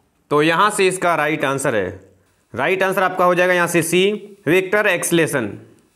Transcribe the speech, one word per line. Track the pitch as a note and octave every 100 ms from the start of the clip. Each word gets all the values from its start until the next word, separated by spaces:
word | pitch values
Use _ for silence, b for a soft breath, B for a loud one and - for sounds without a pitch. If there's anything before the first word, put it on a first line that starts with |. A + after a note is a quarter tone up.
| _ _ _
तो | D3
यहाँ | D#3+ E3 G#3
से | G3+ F#3
इसका | - F3 D#3+
राइट | D3+ D#3
आंसर | C#3+ C3+ D3+
है, | A2 F#2 F#2+ - _ _ _ _
राइट | G#2+ D3 F#3+
आंसर | F#3+ F#3+
आपका | F#3 F3+
हो | F3+
जाएगा | F3 F3+
यहाँ | F3+ E3+
से | E3+
सी, | D#3+ F3+ F#3+ G#3 - - -
विक्टर | F3+ F#3+ G#3 G#3
एक्सलेसन। | F3 D#3+ E3+ D3 C#3+ G#2 G#2+ - _ _